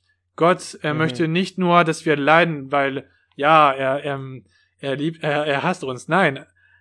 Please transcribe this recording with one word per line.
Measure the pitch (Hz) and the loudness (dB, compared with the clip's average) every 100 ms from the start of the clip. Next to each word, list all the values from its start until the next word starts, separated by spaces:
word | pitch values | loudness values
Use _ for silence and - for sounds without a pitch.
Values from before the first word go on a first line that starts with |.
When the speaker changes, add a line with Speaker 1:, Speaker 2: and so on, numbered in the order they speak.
| _ _ _ - | _ _ _ 0
Speaker 1:
Gott, | 160 175 - - | 2 2 -4 -8
er | 156 | -4
Speaker 2:
Mhm. | 151 | -2
Speaker 1:
möchte | 160 123 175 | -2 -2 -2
nicht | 165 190 - | -2 -4 -2
nur, | 180 175 | 2 2
dass | 165 156 | 2 -2
wir | - 147 | -2 0
leiden, | 143 160 175 151 135 | 4 4 4 -2 -4
weil, | 143 139 135 - _ _ - | -2 -2 -4 -12 _ _ -4
ja, | 143 160 147 | 4 6 4
er, | 135 135 139 | 2 -2 -2
ähm, | 143 139 135 131 _ _ _ _ | -4 -8 -10 -14 _ _ _ _
er | 139 135 | -6 -4
liebt, | 151 165 | -4 -4
er, | 156 147 151 | -4 -2 -2
er | 139 | -2
hasst | 147 185 | -2 -4
uns. | 135 123 - | -6 -10 -2
Nein, | 170 175 131 - _ _ _ | 0 0 -2 -12 _ _ _